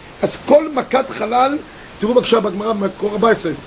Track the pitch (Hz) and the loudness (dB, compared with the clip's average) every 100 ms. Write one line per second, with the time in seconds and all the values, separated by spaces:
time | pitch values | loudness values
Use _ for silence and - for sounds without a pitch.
0 | - - 196 - - 294 311 269 - 254 | -20 -6 -6 -4 2 4 4 -4 -2 -2
1 | 262 220 214 240 269 294 - - - - | -2 -6 -2 0 0 -2 -8 -18 -20 -6
2 | 208 247 - 226 202 190 214 208 196 - | 0 2 4 2 2 -4 -4 -2 -4 -4
3 | 202 208 220 208 165 135 | -6 0 2 2 0 -6